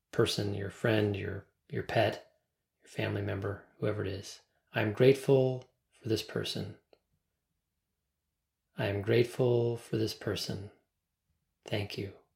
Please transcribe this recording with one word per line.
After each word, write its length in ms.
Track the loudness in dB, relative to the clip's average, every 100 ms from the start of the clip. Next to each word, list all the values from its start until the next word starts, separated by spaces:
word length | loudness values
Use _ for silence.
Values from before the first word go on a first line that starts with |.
| _
person, 440 | 0 2 2 -2
your 160 | -4 -8
friend, 440 | -2 2 4 4
your, 320 | 0 -4 -8 -12 _ -10
your 140 | -8
pet, 440 | -2 2 2 0 -14 _ _ _ _ _
your 80 | -16
family 320 | -6 -4 -2
member, 420 | -2 -4 -4 -8 -12 -6
whoever 260 | -4 -2
it 40 | -4
is. 320 | -6 -10 -16 _ _ _
"I'm 180 | -2 0
grateful 800 | 6 6 6 4 4 4 -2 -10 _ _ _
for 60 | -2
this 140 | -2
person. 540 | -2 -6 -4 -6 -8 -12 _ _ _ _ _ _ _ _ _ _ _ _ _ _ _ _ _ _ _ -4
I 100 | -2
am 140 | -2
grateful 760 | 2 4 2 2 2 4 2 -2
for 200 | -4 -2
this 180 | -2
person. 580 | -4 -4 -4 -4 -8 -10 _ _ _ _ _ _ _ _ _
Thank 320 | -6 -4 -4 -6
you. 160 | -10 -12 _